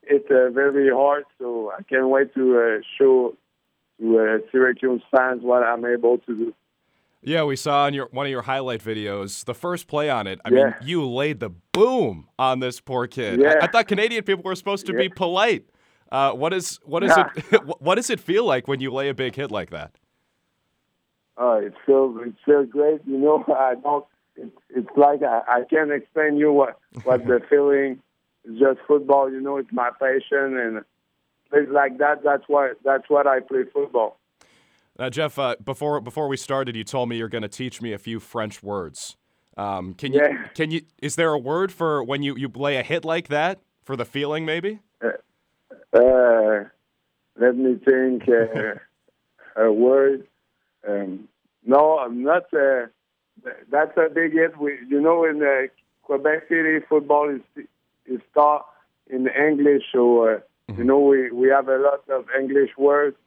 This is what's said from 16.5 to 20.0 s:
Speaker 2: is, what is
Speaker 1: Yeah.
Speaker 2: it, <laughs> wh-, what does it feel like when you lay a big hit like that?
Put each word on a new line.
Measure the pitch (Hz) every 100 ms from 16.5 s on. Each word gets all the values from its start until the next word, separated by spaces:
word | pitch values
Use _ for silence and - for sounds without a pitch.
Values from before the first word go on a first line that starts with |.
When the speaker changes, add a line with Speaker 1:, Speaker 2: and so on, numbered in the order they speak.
Speaker 2:
is, | 185 170 -
what | - 160
is | 190 160
Speaker 1:
Yeah. | 143
Speaker 2:
it, | -
<laughs> | - 214 139
wh-, | 160
what | 143 190
does | 254
it | 214
feel | - 190
like | 233 131 127
when | 139
you | 131
lay | 127 139
a |
big | 127 131
hit | 135 139
like | 107 82
that? | 80 78 _